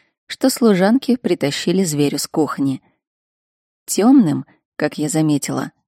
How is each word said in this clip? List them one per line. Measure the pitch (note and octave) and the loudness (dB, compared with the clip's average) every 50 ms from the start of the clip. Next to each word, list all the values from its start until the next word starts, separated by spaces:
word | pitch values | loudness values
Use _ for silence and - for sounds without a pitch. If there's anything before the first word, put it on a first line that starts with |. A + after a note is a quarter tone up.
| _ _ _ _ _ | _ _ _ _ _
что | - - - - C4 | -18 -6 -2 0 0
служанки | - - A#3+ A3+ G3 F3 F#3+ G3+ A#3 C4+ - - A#3 | 0 2 2 2 4 4 2 2 2 0 0 -2 -2
притащили | - - - F3 - - C#3 - - - F3 F3 F#3+ G3 | -2 -2 -2 -2 -2 -2 -4 -4 -4 -2 -2 0 0 0
зверю | D#3+ D3+ C#3+ D3 C#3+ D3 | 0 0 0 0 0 -2
с | C#3+ - | -6 -8
кухни. | - - E3 D3+ - - - C#3 C#3 C3 - _ _ _ _ _ _ _ _ _ _ _ _ _ _ _ _ _ _ _ _ _ | -4 -2 -2 -2 -2 -2 -4 -4 -4 -4 -6 _ _ _ _ _ _ _ _ _ _ _ _ _ _ _ _ _ _ _ _ _
Тёмным, | - - - G3 B3+ C#4 C#4 G3+ D3+ C#3 C3 C3 _ _ _ _ _ _ | -6 -2 2 4 6 6 6 4 4 0 -4 -6 _ _ _ _ _ _
как | - D3+ D3 - | -4 -4 -4 -4
я | - D3+ D3 | -4 -6 -2
заметила, | - D#3 D#3 D3+ D3 C3+ - - C3+ C3 - - - _ _ | 0 0 0 2 0 -2 -2 -6 -8 -8 -8 -10 -14 _ _